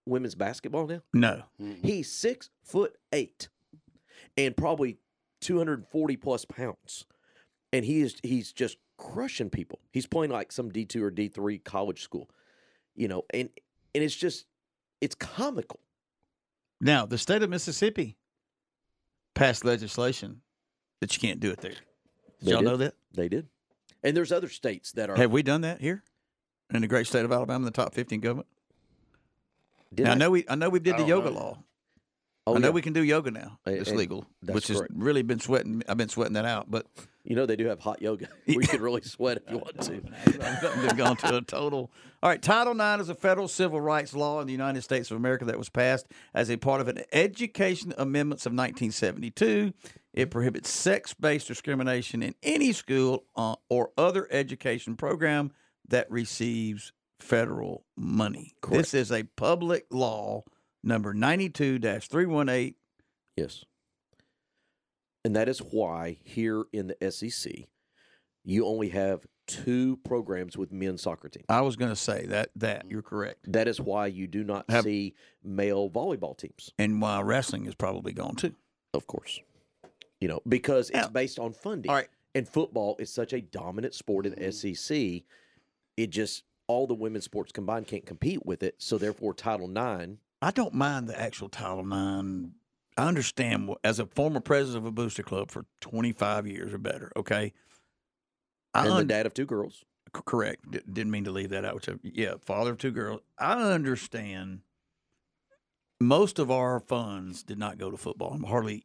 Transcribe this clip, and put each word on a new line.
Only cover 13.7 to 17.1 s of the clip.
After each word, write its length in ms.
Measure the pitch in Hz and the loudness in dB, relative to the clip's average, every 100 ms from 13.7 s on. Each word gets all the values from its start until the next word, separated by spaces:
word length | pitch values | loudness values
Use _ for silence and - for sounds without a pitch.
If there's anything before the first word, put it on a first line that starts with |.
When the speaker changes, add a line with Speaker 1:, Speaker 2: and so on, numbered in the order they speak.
| _ _ | _ _
Speaker 1:
and 120 | 143 | -2
it's 100 | 151 | -2
just, 300 | - 180 - - _ _ _ _ _ | 0 -2 -4 -12 _ _ _ _ _
it's 160 | 143 - | -6 -6
comical. 640 | - - 277 233 - - _ _ _ _ _ _ _ _ _ _ | -10 -4 -4 -4 -8 -14 _ _ _ _ _ _ _ _ _ _
Speaker 2:
Now, 240 | 135 143 | 4 4
the 120 | 107 | 4